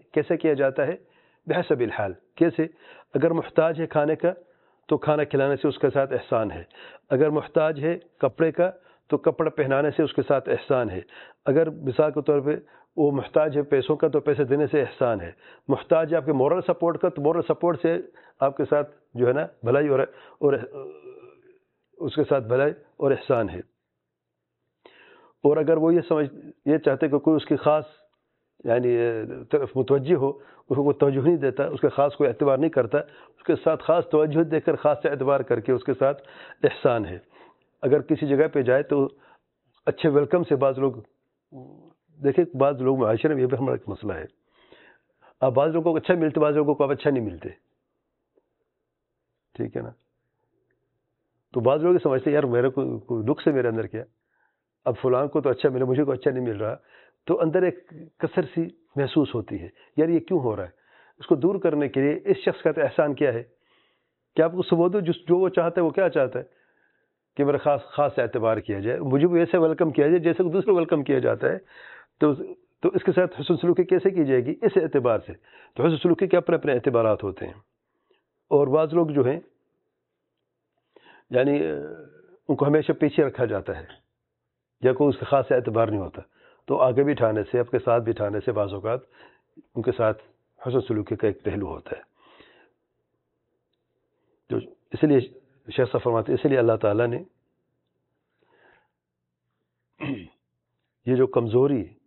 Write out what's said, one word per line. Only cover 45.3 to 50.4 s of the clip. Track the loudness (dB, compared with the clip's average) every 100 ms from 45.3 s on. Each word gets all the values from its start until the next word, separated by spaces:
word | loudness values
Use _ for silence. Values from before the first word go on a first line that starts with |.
| -2
آپ | 0
بعض | 2 2
لوگوں | 0 0
کو | -2
اچھا | 0
ملتے، | 0 0 2
بعض | 2 2
لوگوں | 0 0
کو |
آپ | 0
اچھا | 0 0
نہیں | -2
ملتے، | -4 -10 -16 -18 _ _ _ _ _ _ _ _ _ _ _ _ _ _ _ _ _ _ _
ٹھیک | -10 -8 -8
ہے |
نا؟ | -12 -18 _ _ _ _